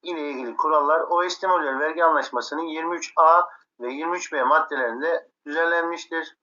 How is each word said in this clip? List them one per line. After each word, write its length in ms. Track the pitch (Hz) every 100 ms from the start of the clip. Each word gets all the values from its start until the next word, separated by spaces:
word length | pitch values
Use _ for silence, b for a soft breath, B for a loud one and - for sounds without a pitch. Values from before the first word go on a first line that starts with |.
ile 280 | 175 165 147
ilgili 260 | 131 123 -
kurallar 480 | 156 151 143 165 165
O 200 | 175 180
S 100 | -
T 80 | 190
model 320 | 180 147 135
vergi 240 | 156 160
anlaşmasının 580 | 165 151 131 127 - 151
yirmi 340 | 165 156 165 170
üç 180 | - -
A 320 | 160 175 - B B _
ve 120 | 120
yirmi 240 | 135 165 175
üç 160 | -
B 100 | 147
maddelerinde 880 | 127 156 170 139 123 117 160 165 - _ 147
düzenlenmiştir. 920 | 156 165 170 170 170 - 165 156 _